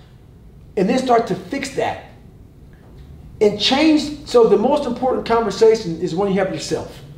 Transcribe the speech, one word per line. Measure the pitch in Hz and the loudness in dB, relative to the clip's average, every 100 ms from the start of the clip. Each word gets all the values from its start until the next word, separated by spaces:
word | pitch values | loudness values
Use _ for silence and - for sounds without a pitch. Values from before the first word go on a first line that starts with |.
| - - - - - - - - | -20 -20 -20 -20 -20 -20 -10 -2
And | 190 | 0
then | 262 | 0
start | 254 233 233 | 2 2 0
to | |
fix | 180 - 277 - - | -4 -8 -10 -8 -6
that. | - - - - - - - - - - - - - - - - | -6 -6 -14 -20 -20 -20 -20 -20 -20 -20 -20 -20 -20 -20 -16 0
And | 208 208 | 0 2
change. | - 269 320 302 - - - | 0 2 4 2 0 -8 0
So | 240 214 | 4 6
the | 202 | 4
most | 247 294 247 | 2 0 -2
important | 240 254 - - | -4 -2 -2 -2
conversation | 233 214 185 220 220 175 160 | 0 0 2 4 4 0 -6
is | 175 | -4
one | 165 202 | -4 -2
you | 190 | 0
have | 185 | -2
with | 156 | -4
yourself. | - 151 - - - | -6 -8 -8 -16 -20